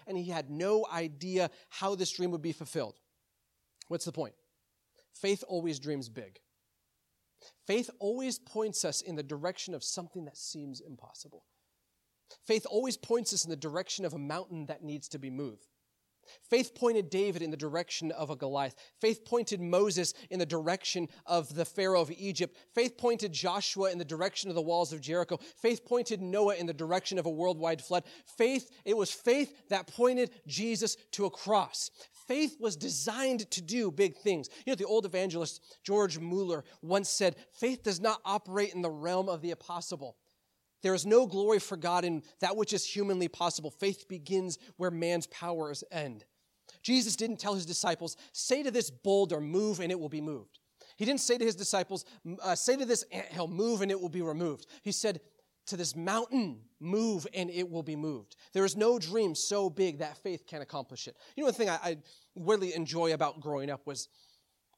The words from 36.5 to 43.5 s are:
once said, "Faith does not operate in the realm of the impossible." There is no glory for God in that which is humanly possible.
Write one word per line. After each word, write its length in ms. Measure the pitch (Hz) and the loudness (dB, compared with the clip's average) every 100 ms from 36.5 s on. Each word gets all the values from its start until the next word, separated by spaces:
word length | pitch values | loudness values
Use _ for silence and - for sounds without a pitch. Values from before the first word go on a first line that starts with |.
| 160 - - | -2 -6 -10
once 260 | 160 196 196 | 0 0 2
said, 280 | - 185 - - | 2 2 0 -10
"Faith 280 | - 240 254 | -4 -2 0
does 180 | 214 175 | -2 0
not 220 | 220 214 | 0 0
operate 520 | - 208 - 196 208 175 | 0 -2 0 0 0 0
in 80 | |
the 80 | 175 | -4
realm 380 | 151 165 185 190 | -2 0 0 0
of 120 | 170 | -2
the 80 | 170 | -4
impossible." 720 | 165 - 175 - 165 135 - _ _ _ _ _ _ | -6 -6 -8 -6 -8 -10 -16 _ _ _ _ _ _
There 120 | 190 | 2
is 120 | 185 180 | 2 8
no 220 | 226 240 | 8 8
glory 320 | 190 208 208 | 4 4 4
for 160 | - 180 | 2 -4
God 300 | 175 175 175 | 2 2 2
in 180 | 160 - - | -2 -6 -2
that 160 | 185 214 | 0 0
which 160 | 202 | 0
is 140 | 202 - | 0 -2
humanly 420 | 202 202 185 170 | -2 0 2 0
possible. 420 | - 170 | 0 -2